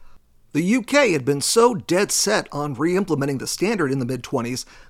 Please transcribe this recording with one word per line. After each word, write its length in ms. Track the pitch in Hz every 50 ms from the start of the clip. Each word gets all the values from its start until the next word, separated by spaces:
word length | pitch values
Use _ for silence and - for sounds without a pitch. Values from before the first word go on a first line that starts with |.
| - - - - _ _ _ _ _ _
The 100 | - 143
U 220 | 175 185 240 262 196
K 300 | - 277 285 277 214 165
had 120 | 139 120
been 160 | 139 143 143
so 320 | - - - 226 233 247 233
dead 380 | 160 - - 170 185 208 196
set 360 | - - - 196 220 175 - -
on 240 | - 143 147 147 127
re-implementing 640 | 113 156 175 180 190 202 170 151 139 143 143 139 127
the 80 | 123
standard 440 | - - - 180 214 233 185 151 127
in 80 | 135 135
the 60 | 123
mid-twenties 600 | 123 131 123 - - 143 123 117 120 127 120 - - - - - -